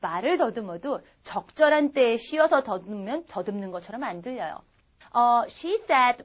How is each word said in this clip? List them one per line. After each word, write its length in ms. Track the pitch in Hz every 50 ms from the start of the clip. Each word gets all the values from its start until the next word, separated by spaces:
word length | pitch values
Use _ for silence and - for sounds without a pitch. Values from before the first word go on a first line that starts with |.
말을 380 | - 175 165 175 185 277 359 349
더듬어도 600 | 339 233 214 233 220 190 170 170 - 285 269 131 - _ _ _
적절한 680 | _ - - 196 - _ _ - 302 294 302 302 294 285
때에 240 | - 277 254 233 226
쉬어서 460 | 233 - - - 311 311 320 330 269
더듬으면 640 | 262 - 202 185 175 185 214 208 190 202 254 320 339
더듬는 440 | _ - 196 180 214 202 202 196 190
것처럼 340 | 180 185 175 - 208 240 285
안 180 | 240 180 175
들려요. 360 | 175 240 262 240 180 156 - - - _ _ _ _ _ _ _ - -
어, 320 | _ 240 240 240 240 240 - -
she 300 | - - - 339 392 440 -
said 400 | - - 262 254 247 240 -